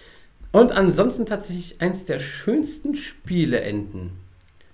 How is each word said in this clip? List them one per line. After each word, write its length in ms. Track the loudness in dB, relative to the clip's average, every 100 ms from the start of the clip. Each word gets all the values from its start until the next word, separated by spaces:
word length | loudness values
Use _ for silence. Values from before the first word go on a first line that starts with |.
| -20 -20 -20 -20 2
Und 200 | 6 6
ansonsten 520 | 6 4 4 2 0
tatsächlich 560 | -4 -4 -6 -10 -10 -4
eins 240 | -4 -4
der 140 | -6 -6
schönsten 760 | -6 -8 -2 0 -2 -4 -6
Spieleenden, 1160 | -6 -8 -12 -4 0 2 0 -2 -4 -6 -10 -12 -12 -18 _ _ _ -20